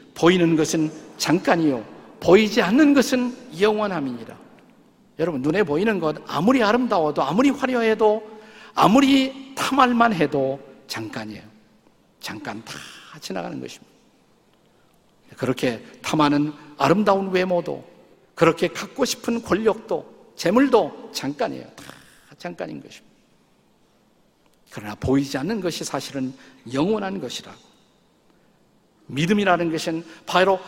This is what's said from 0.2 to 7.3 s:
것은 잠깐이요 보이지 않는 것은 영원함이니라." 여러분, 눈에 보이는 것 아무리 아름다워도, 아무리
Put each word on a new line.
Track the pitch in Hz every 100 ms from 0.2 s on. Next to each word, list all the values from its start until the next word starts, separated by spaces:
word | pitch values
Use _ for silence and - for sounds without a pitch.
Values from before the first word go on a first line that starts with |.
| 165 185 165 160
것은 | 151 170 156 - - -
잠깐이요 | - 170 226 175 156 123 - - - -
보이지 | - 190 214 220
않는 | 180 240 294
것은 | 277 - 254 247 - - 156
영원함이니라." | 208 214 208 175 135 117 110 110 - - _ _ _ _ _ -
여러분, | 165 143
눈에 | 139 180
보이는 | 185 147 220 208
것 | 160 151 -
아무리 | 139 185 269
아름다워도, | 208 240 247 202 151 147
아무리 | 139